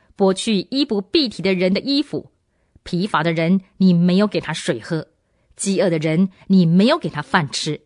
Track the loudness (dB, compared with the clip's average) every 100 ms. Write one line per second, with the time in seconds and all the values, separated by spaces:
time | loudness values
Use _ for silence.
0 | _ 0 0 0 -2 -2 -2 -4 -2 -4
1 | -2 -2 -2 -2 -2 0 0 0 -2 -4
2 | -4 -8 -12 _ _ _ _ _ -8 -4
3 | -2 -2 0 0 2 0 -2 0 4 4
4 | 2 2 0 -2 -6 -6 -6 -6 -6 -8
5 | -8 _ _ _ _ -8 -4 0 0 0
6 | 0 0 0 -2 2 4 6 4 4 2
7 | -2 -8 -2 -2 -2 -4 -6 -8